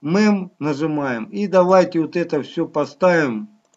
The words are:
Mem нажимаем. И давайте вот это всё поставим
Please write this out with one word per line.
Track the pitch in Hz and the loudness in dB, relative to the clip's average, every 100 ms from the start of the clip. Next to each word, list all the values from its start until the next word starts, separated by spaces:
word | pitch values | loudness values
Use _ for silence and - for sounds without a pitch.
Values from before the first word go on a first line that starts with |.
Mem | 143 185 214 202 180 _ | -2 2 2 2 -4 _
нажимаем. | 143 139 160 151 139 117 110 | -6 -4 -4 -2 -4 -6 -6
И | 202 202 | -6 0
давайте | 185 180 190 180 170 | 2 6 4 4 -2
вот | 151 175 | -4 -4
это | 170 151 | -4 -4
всё | - - 165 | -6 -8 -6
поставим | 151 139 - 185 170 143 107 107 _ _ | -4 -6 0 2 2 0 -4 -10 _ _